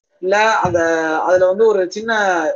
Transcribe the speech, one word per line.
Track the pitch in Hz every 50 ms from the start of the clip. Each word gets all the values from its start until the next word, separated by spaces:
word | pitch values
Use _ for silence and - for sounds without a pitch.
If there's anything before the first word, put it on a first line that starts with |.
| _ _ _ _
இல்ல | 175 185 196 208 220 220 220
அந்த, | - - 180 170 170 165 165 165 160 160 160 156 147
அதுல | - 165 180 180 185
வந்து | 185 190 208 226
ஒரு | 220 208 190 185 175
சின்ன | - 208 220 226 226 214 202 190 180 165 156 151 143